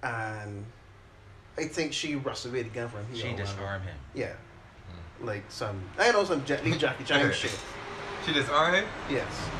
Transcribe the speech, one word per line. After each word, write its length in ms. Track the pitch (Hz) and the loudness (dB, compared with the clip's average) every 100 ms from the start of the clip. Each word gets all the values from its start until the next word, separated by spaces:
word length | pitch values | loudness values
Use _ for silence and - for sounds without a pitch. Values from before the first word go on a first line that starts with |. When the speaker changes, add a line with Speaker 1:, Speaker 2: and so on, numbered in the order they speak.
Speaker 1:
And 600 | 127 117 110 107 104 101 107 - - - - - - - - - | -4 -2 -4 -4 -6 -8 -10 -14 -20 -20 -20 -20 -20 -20 -14 -6
I 60 | 156 | -4
think 280 | - 156 | -2 -2
she 220 | 135 160 147 | 0 -2 0
wrestled 380 | 131 107 123 | -2 -4 -4
away 100 | 127 | -2
the 60 | 113 | -2
gun 180 | 120 117 | -4 -4
from 160 | 110 107 | -6 -8
him 100 | 127 | -6
Speaker 2:
She 120 | 123 | -4
Speaker 1:
or 40 | |
whatever. 200 | 104 95 | -2 -4
Speaker 2:
disarmed 340 | 98 98 98 92 | -4 -4 -4 -4
him. 100 | 76 - | -8 -10
Speaker 1:
Yeah. 200 | 127 - - - - - - - 87 82 - | -6 -6 -6 -14 -20 -20 -18 -16 -14 -14 -8
Speaker 3:
Hmm. 60 | 117 | -4
Speaker 1:
Like 180 | 104 101 | -4 -6
some, 320 | - 113 98 95 - | -6 -4 -4 -6 4
I 140 | 220 | 6
know 120 | 220 | 6
some 220 | 202 160 135 | 4 2 2
Jet 180 | 139 | 2
Li, 140 | 165 160 | 2 4
Jackie 260 | 147 131 | 2 0
Chan 280 | 127 143 139 | 2 4 6
Speaker 3:
<laughs> 20 | |
Speaker 1:
shit. 240 | - - - - - - - - - - | 4 0 -2 -6 -10 -10 -8 -8 -6 2
Speaker 3:
She 80 | |
disarmed 420 | 147 131 147 160 185 | 2 4 6 8 6
him? 80 | 214 - - | 2 -6 0
Speaker 1:
Yes. 400 | 135 98 - - - | 0 0 -4 -4 -4